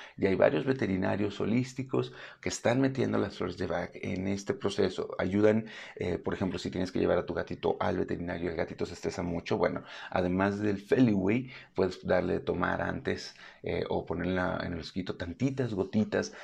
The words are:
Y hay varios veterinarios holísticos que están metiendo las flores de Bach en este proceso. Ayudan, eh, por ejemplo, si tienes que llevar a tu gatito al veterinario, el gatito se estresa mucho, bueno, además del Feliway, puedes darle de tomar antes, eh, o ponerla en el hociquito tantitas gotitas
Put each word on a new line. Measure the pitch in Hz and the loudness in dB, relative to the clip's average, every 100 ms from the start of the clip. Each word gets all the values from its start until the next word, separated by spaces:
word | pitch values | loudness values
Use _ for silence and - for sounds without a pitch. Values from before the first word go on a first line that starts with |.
| - - | -16 0
Y | 98 | 2
hay | 95 | 6
varios | 101 151 | 4 4
veterinarios | 135 131 101 92 98 101 104 - | 2 0 2 2 2 0 0 0
holísticos | 98 120 127 - 131 127 127 - - - | 0 2 0 -4 -2 -2 -2 -8 -18 -8
que | - | -6
están | - 113 127 | 0 2 4
metiendo | 135 135 107 107 | 2 2 0 0
las | 101 - | -2 -2
flores | 95 90 | -4 -2
de | 87 | -2
Bach | 85 90 | -2 -4
en | - 101 92 95 | -6 -6 -2 -2
este | 101 - | -2 -2
proceso. | 101 101 101 95 - - - | -2 -2 0 0 0 -6 -2
Ayudan, | 95 101 107 110 110 - - - | 0 4 6 4 0 -10 -16 -6
eh, | 92 - | -4 -2
por | 95 | -2
ejemplo, | - 92 90 | -2 -2 -2
si | 95 | -4
tienes | 92 90 | -2 -2
que | 95 | 2
llevar | 90 87 | 4 2
a | 82 | 0
tu | |
gatito | 85 87 - 87 87 | -4 -4 -2 0 0
al | 95 90 | 0 0
veterinario, | 90 90 87 87 87 | -2 -4 -4 -4 -4
el | 82 | -2
gatito | 85 80 87 | -4 -4 -6
se | |
estresa | 87 85 95 | -4 -6 -4
mucho, | 87 85 - 110 | -2 -4 -2 0
bueno, | 87 - - - - | 2 0 -8 -14 -4
además | 92 90 92 101 101 | 0 2 4 2 2
del | 104 98 | 0 0
Feliway, | - 110 120 101 95 123 131 - - | 2 6 6 6 4 2 -2 -12 -8
puedes | - 92 - 90 | 0 0 0 2
darle | 90 90 | 2 2
de | 87 | 0
tomar | 87 87 90 87 | 0 0 0 0
antes, | 90 87 92 92 - - - - | -2 -2 -4 -4 -8 -16 -20 -10
eh, | 87 85 - | -4 -2 0
o | 90 - | -2 -2
ponerla | 87 87 92 90 85 | -2 0 0 0 -2
en | 87 | -4
el | 82 | -6
hociquito | - 92 90 85 | -6 -6 -6 -6
tantitas | 87 85 135 135 120 | -8 -2 0 0 -2
gotitas | 95 95 107 101 101 - - | 0 0 2 2 0 -2 -8